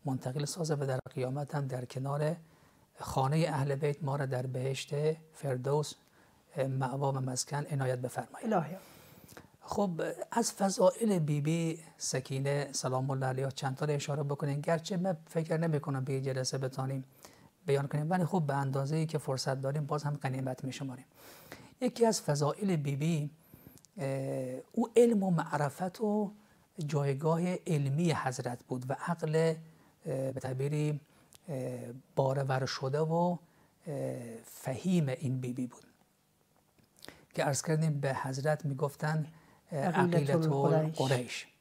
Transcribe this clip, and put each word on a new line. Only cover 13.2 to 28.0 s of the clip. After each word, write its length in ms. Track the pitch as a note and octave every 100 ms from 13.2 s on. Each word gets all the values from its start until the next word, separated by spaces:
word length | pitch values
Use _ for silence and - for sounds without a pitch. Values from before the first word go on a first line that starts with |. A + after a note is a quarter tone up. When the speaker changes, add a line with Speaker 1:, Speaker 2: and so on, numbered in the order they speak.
| C3
Speaker 1:
علیها 240 | B2+ C3+
چند 260 | - C#3 C3
تا 100 | D3+
رو 80 |
اشاره 300 | C#3+ C#3+ D3
بکنیم، 380 | C#3+ C#3 C#3+ C#3
گرچه 360 | D3 E3 E3 F#3+
من 200 | F#3+ E3+ -
فکر 320 | E3 D#3+ D#3+
نمی‌کنم 460 | E3 D3 D3 C3+
به 100 | C3
این 100 | C3+
جلسه 340 | C3+ C3 B2+ C3+
بتانیم 460 | C3 C3 C3 C3+ C3 - - - - _ -
بیان 220 | C#3 C#3
کنیم، 220 | D3 D3+
ولی 160 | F#3 E3
خب 180 | F#3+ D3
به 80 | C#3
اندازه‌ای 500 | C3+ C3+ C#3 D#3 D#3
که 120 | D3+
فرصت 440 | C#3+ C3 - C3
داریم 240 | C3+ D3 D3
باز 180 | D3
هم 140 | D3 C#3+
غنیمت 460 | C3+ C3 C3+ B2+
می‌شماریم. 420 | C3+ - C#3 B2 - - - - - - - -
یکی 240 | B3+ - A3+
از 160 | G3
فضائل 540 | - D3 D3 - G#3 E3
بی 200 | C#3+ C#3
بی، 340 | D#3 D#3+ D3 - _ - - - - -
اه، 640 | C3+ C3+ C3+ C3+ C3 C3 -
او 180 | - A#3 -
علم 280 | A#3+ A3
و 80 | F#3+
معرفت 680 | E3 D3+ D3 C#3+ - F3+ -
و 300 | G#3+ G#3 G#3 - - - _ - D3+
جایگاه 560 | D3+ C#3+ C3+ D#3 E3 F3+ F#3 -
علمی 440 | D3+ C#3 C#3